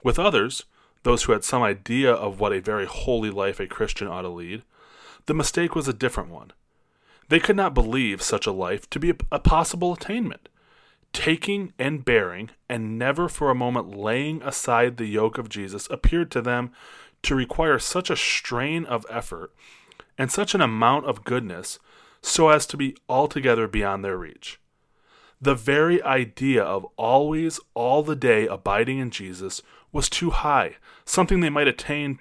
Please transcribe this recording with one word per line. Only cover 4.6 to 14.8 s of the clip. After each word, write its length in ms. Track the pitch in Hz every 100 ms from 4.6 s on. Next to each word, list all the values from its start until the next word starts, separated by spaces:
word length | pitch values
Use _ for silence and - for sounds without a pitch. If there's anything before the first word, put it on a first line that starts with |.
| - _ - - - - -
the 80 |
mistake 420 | 156 143 - 170 -
was 100 | 113
a 60 |
different 360 | 113 127 - 82
one. 240 | 82 53 _ _ _ _ _ _ _ -
They 100 | 165
could 160 | -
not 180 | 202 190
believe 480 | 127 110 127 120 95
such 240 | - 104
a 60 | -
life 400 | 95 90 101 -
to 80 | 147
be 120 | 165
a, 60 | 170 -
a 80 | 147
possible 540 | - 160 165 175 175
attainment. 560 | 175 - 226 196 - - _ _ _ _ _ _
Taking 600 | - - 160 - 202 190 -
and 260 | 131 147
bearing, 460 | 127 117 92 87 113 - -
and 300 | 120 110 113
never 300 | 123 143 156
for 200 | - 143
a 60 |
moment 420 | 123 123 123 95 101
laying 460 | 104 123 147 156
aside 540 | 139 - - 117